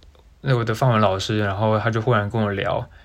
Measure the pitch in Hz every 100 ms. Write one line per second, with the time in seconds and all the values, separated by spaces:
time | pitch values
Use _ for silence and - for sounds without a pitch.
0 | - - _ _ 139 120 113 110 131 110
1 | 101 95 - 107 101 95 110 107 110 110
2 | 110 110 101 113 104 98 - - - -